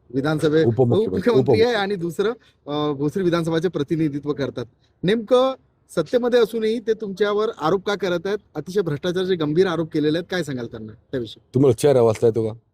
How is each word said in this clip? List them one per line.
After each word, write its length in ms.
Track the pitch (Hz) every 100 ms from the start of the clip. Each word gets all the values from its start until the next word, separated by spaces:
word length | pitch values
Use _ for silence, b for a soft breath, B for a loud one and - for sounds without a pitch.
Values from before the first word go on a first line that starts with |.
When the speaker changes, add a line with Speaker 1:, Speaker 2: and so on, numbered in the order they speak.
| _
Speaker 1:
विधानसभे 500 | 127 139 156 156 156
Speaker 2:
उपमुख्यमंत्री. 440 | 151 110 123 151 220
Speaker 1:
उपमुख्यमंत्री 540 | 185 233 220 127 117
Speaker 2:
उप- 40 | 233
Speaker 1:
आहे 100 | 226
आणि 200 | 196 202
दुसरं, 340 | 170 160 202 247 b b -
अ, 260 | 147 151
भोसरी 300 | 139 147 196
विधानसभाचे 440 | 180 165 165 165 175
प्रतिनिधित्व 680 | 165 143 160 156 143 143
करतात. 320 | 143 131 123 117 _ _ _
नेमकं 500 | 170 226 214 247 262 262 _ _ _ -
सत्तेमध्ये 440 | 156 254 247 240
असूनही 400 | 220 226 220 233
ते 140 | 220
तुमच्यावर 560 | 220 208 185 208 208 220 -
आरोप 240 | 151 190 196
का 100 | 202
करत 240 | 190 175 190
आहेत? 120 | 208 _ 151
अतिशय 260 | 143 185
भ्रष्टाचाराचे 540 | 170 147 180 175 185 180
गंभीर 320 | 151 151 190
आरोप 240 | 165 160
केलेले 260 | 156 151 156
आहेत, 100 | 180
काय 120 | 180
सांगाल 220 | 147 131 117
त्यांना 260 | 117 110 104 _
त्याविषयी? 300 | 135 113 - _
Speaker 2:
तुम्हाला 280 | 127 139 113
चेहरा 200 | 147 131
वाचता 260 | 117 107 120
येतो 200 | 113 110
का? 60 | 113 _